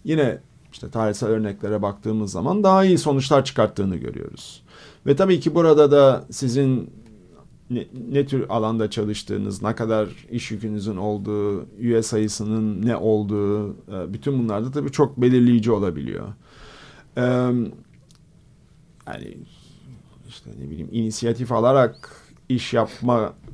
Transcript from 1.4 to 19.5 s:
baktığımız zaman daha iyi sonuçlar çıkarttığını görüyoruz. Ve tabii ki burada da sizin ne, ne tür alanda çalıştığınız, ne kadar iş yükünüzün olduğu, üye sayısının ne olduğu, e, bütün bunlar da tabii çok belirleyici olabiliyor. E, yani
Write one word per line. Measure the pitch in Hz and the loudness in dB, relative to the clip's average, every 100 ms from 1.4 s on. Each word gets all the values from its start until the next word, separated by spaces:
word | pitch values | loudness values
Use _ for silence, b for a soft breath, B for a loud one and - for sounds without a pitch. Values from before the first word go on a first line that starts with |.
| 107 101 104 104 | -2 -4 -4 -2
baktığımız | 101 101 107 110 104 | -4 -4 -4 -4 -4
zaman | 92 123 202 | -4 -2 2
daha | 196 190 | 4 6
iyi | 190 175 | 6 4
sonuçlar | 151 135 135 143 | 2 0 4 2
çıkarttığını | 131 - 107 - 98 90 | 2 0 0 0 -4 -4
görüyoruz. | 58 - - - - - _ B B B - | -8 -10 -12 -14 -20 -20 _ B B B 0
Ve | 143 | 2
tabii | 190 175 | 4 2
ki | 160 | 2
burada | 156 165 151 147 | 4 6 8 8
da | 143 135 123 - | 8 8 6 -4
sizin | - 131 123 135 127 80 - - - - - - - - | -6 -2 0 2 0 -4 -16 -20 -20 -20 -20 -20 -20 -10
ne, | 123 - 127 113 | -8 -8 -12 -4
ne | 139 139 | -2 0
tür | 135 - | -2 -2
alanda | 113 110 113 107 | -2 0 -2 -2
çalıştığınız, | 113 107 104 - 101 101 98 | -2 -4 -4 -6 -6 -6 -4
ne | 104 | -4
kadar | 113 110 110 104 - - | -4 0 0 -2 -6 -10
iş | 120 - | -8 -8
yükünüzün | 107 107 107 101 95 | -8 -6 -6 -6 -4
olduğu, | 104 104 98 104 104 98 - 98 | -4 -4 -4 -2 -2 -4 -8 -6
üye | 117 113 | 0 0
sayısının | 113 110 107 - 107 110 110 98 113 | 0 0 -2 -4 -4 -2 -2 -2 -2
ne | 113 | 0
olduğu, | 110 107 104 104 101 104 104 | 2 2 0 -2 0 -2 -4
e, | - - 95 87 | -10 -12 -10 -8
bütün | 107 143 135 | -6 -4 -2
bunlar | 113 101 | -2 -2
da | 120 | -4
tabii | 143 143 | -4 -4
çok | 135 131 - | 0 0 2
belirleyici | 123 127 120 120 110 | 4 6 6 4 2
olabiliyor. | 107 98 78 62 50 - - B B B B B B B - | 0 0 -4 -8 -10 -12 -16 B B B B B B B -4
E, | 123 123 123 123 110 - - _ _ _ _ _ _ _ _ _ _ _ - | 0 0 0 0 -2 -8 -20 _ _ _ _ _ _ _ _ _ _ _ -16
yani | - - - - | -14 -14 -18 -20